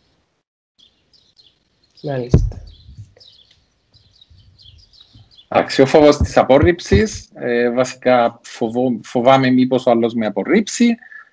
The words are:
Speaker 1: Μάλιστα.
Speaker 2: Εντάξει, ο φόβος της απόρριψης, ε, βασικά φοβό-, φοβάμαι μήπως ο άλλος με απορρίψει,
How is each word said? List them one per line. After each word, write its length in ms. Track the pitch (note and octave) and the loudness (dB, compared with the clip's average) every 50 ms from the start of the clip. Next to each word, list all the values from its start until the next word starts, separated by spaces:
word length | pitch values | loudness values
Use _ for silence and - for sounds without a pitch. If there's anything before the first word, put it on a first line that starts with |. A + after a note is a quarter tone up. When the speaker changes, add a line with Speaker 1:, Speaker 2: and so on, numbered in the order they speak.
| _ _ _ _ _ _ _ _ _ _ _ _ _ _ _ _ _ _ _ _ _ _ _ _ _ _ _ _ _ _ _ _ _ _ _ _ _ _ _ _ - | _ _ _ _ _ _ _ _ _ _ _ _ _ _ _ _ _ _ _ _ _ _ _ _ _ _ _ _ _ _ _ _ _ _ _ _ _ _ _ _ -12
Speaker 1:
Μάλιστα. 580 | D3 C#3 B2+ A#2+ B2 - - - - - - - - - - _ - - - - - _ _ _ - _ _ _ _ _ _ _ _ _ _ _ _ _ _ _ _ _ _ _ _ - _ _ _ _ _ _ - - _ _ _ _ _ _ _ _ - - _ _ - _ _ - | -8 -8 -8 -2 0 0 0 0 -2 -6 -12 -18 -20 -20 -20 _ -20 -20 -20 -20 -20 _ _ _ -20 _ _ _ _ _ _ _ _ _ _ _ _ _ _ _ _ _ _ _ _ -20 _ _ _ _ _ _ -20 -20 _ _ _ _ _ _ _ _ -20 -20 _ _ -20 _ _ -2
Speaker 2:
Εντάξει, 280 | - - - - - C3+ | -2 -2 -2 2 2 2
ο 40 | |
φόβος 300 | B2+ - D#3+ D3 D3 D3 | 4 4 4 6 6 4
της 200 | - - - - | 2 -2 0 0
απόρριψης, 920 | B2 G#2+ - C3 D3 - F3+ E3+ - - - G3 G3+ A3 G#3 - - - - _ | 0 2 4 4 4 4 2 0 -2 -4 -2 0 0 0 -2 -6 -12 -18 -20 _
ε, 360 | D#3 C3+ B2 A#2+ A#2+ A#2+ A#2+ | -12 -8 -4 -2 -2 -2 -2
βασικά 680 | A#2 B2+ B2+ B2+ - - - B2+ B2+ B2 A#2 A#2 A#2+ - _ | -2 -2 -4 -4 -6 -4 -2 0 2 2 2 0 -4 -8 _
φοβό-, 580 | - - - B2 A2+ A2+ B2 B2+ C3 A#2+ G#2 - | -20 -10 -8 -8 -4 -2 -2 -2 -2 -2 -4 -8
φοβάμαι 480 | - - B2+ A#2 B2+ C3+ C3+ C3+ B2+ | -6 -6 0 2 4 4 4 2 2
μήπως 360 | B2+ B2+ B2+ B2+ C3 B2 - | 2 2 2 0 0 -2 0
ο 40 | B2 | 0
άλλος 240 | A2+ A2+ A2+ A2+ A#2 | 0 0 0 -2 -2
με 120 | A#2 A2 | -4 -6
απορρίψει, 680 | G#2 G2+ G2 F#2+ G#2+ D#3+ A3+ A3 - - - A#3+ A#3 A#3 - - - - - - _ | -4 -6 -6 -4 0 0 0 0 -2 -2 0 0 0 0 -2 -8 -18 -20 -20 -20 _